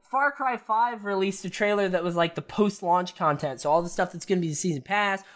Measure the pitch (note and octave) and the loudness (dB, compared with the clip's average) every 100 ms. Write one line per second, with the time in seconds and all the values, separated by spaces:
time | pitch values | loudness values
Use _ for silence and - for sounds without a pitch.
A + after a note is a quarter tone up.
0 | _ B3+ C#4+ C#4+ C4+ A#3+ - A3 A#3+ A3+ | _ 0 0 0 -2 -2 -2 0 0 -2
1 | G3+ G3 F#3+ F#3+ F#3 - G#3 G#3 G3 F#3 | -2 0 0 -2 -8 0 2 2 2 0
2 | F3 E3+ E3+ E3+ - - G#3 G3+ F3+ F3+ | 0 0 0 -2 -4 0 0 0 2 2
3 | F3+ - E3 C#3+ D3 B2+ D3 D#3+ F3 - | 0 -2 0 0 -2 -2 2 2 2 -2
4 | F3+ E3+ - F#3 E3 D3+ F#3 D3 - G3+ | -2 -4 -2 0 0 -2 -2 -2 -2 0
5 | G3+ F#3+ - | 0 -2 -8